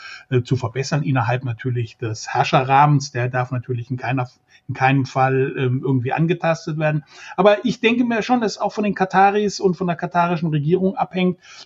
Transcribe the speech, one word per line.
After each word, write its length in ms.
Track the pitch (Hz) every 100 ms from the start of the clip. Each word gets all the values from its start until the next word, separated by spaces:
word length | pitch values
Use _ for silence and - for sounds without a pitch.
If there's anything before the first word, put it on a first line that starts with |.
| - - -
äh, 120 | 127
zu 160 | 123 131
verbessern, 440 | 110 127 135 147
innerhalb 440 | 151 131 113 127 127
natürlich 500 | 113 131 120 113 -
des 320 | 117 110 -
Herrscherrahmens. 840 | 123 - 151 127 135 147 147 -
Der 160 | 120 123
darf 220 | 127 123
natürlich 380 | 123 123 120 117
in 60 | 123
keiner, 340 | 117 131 123 _ _ _ -
in 60 |
keinem 320 | 120 131 139 131
Fall, 500 | 135 131 131 135 -
ähm, 240 | 131 127
irgendwie 300 | 151 131 123
angetastet 640 | 139 165 170 165 160 - 156
werden. 280 | 151 151 - - - -
Aber 260 | 196 208
ich 160 | 220 -
denke 240 | 226 247
mir 180 | 247 226
schon, 200 | 196 247
dass 160 | 214 -
auch 160 | 208
von 100 | -
den 120 | 208 -
Kataris 640 | 190 185 196 208 208 -
und 140 | 196 170
von 120 | 175
der 80 | 170
katarischen 540 | 170 175 175 170 170
Regierung 480 | 151 143 180 190 190
abhängt, 420 | 170 185 185 175 - -